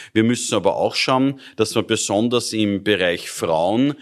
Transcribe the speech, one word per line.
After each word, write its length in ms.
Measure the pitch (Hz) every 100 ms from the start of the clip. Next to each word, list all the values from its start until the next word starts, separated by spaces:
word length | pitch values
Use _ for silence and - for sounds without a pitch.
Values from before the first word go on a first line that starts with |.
| -
Wir 100 | 107
müssen 300 | 117 120 - 110
aber 200 | 92 -
auch 200 | 104 -
schauen, 440 | - 131 135 135 - -
dass 200 | 110 120
wir 60 |
besonders 680 | 104 110 - 101 117 120 113
im 300 | 110 107 101
Bereich 460 | 98 101 90 87 -
Frauen 640 | - 92 80 87 110 139 143